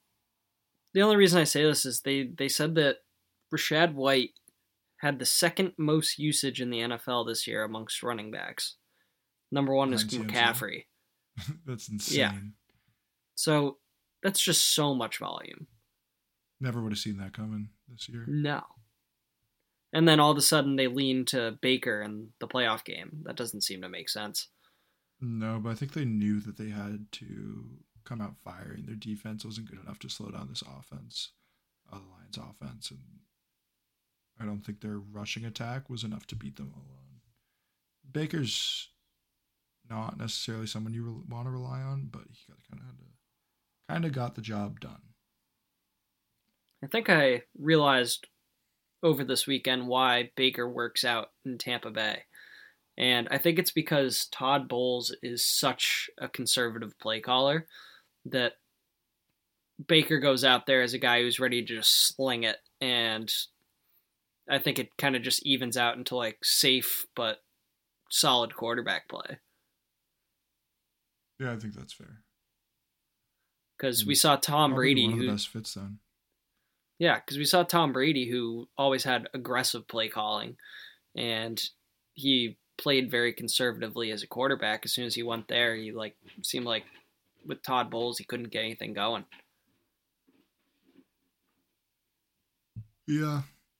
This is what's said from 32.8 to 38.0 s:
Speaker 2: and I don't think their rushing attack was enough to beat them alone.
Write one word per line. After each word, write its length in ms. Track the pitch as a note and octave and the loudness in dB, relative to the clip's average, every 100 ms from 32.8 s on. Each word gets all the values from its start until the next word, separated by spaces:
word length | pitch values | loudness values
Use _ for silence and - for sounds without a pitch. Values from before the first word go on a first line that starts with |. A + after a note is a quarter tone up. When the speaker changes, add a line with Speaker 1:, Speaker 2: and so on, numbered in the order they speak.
| - | -14
Speaker 2:
and 80 | C2 A#1+ - _ _ _ _ _ _ _ _ _ _ _ - | -16 -20 -20 _ _ _ _ _ _ _ _ _ _ _ -12
I 60 | G#2+ | -8
don't 160 | G2+ G#2 | -8 -10
think 160 | G#2 | -10
their 180 | G#2+ G#2 | -8 -10
rushing 460 | G2+ G#2 G#2 A2+ A2+ | -10 -12 -10 -8 -10
attack 440 | - A#2 C3 C3+ | -10 -8 -10 -10
was 140 | A#2 | -10
enough 220 | A2 G#2+ - | -10 -10 -12
to 80 | A2 | -12
beat 200 | C#2 - | -12 -14
them 140 | C#2 | -16
alone. 480 | C2+ C2+ C2+ C2+ - _ _ _ _ _ _ _ _ | -18 -20 -20 -20 -20 _ _ _ _ _ _ _ _